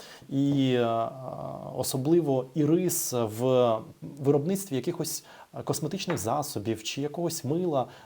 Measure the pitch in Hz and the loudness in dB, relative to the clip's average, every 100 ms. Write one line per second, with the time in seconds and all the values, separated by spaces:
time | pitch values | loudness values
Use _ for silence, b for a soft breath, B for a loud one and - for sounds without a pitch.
0 | B B B 139 139 143 131 123 117 113 | B B B 0 2 4 4 4 2 0
1 | 113 135 127 - - 101 - - - - | -2 -6 -12 -10 -10 -10 -8 -4 -2 0
2 | 135 175 147 131 127 165 147 170 175 170 | 4 4 4 2 0 2 4 4 2 0
3 | - 123 113 107 127 127 120 113 110 - | -2 0 0 0 4 6 6 4 -2 -14
4 | - - 139 143 156 165 - 131 - - | -14 -2 2 2 2 -4 -4 -4 -4 -4
5 | 151 - - B B - - - 151 196 | -6 -8 -10 B B -8 -4 -2 -4 -4
6 | - 139 104 147 143 113 101 110 - - | -4 -2 -2 -2 -4 -4 -4 -4 -6 -6
7 | 143 156 170 165 127 165 180 139 120 B | -4 -4 -4 -4 -2 -2 0 0 -2 B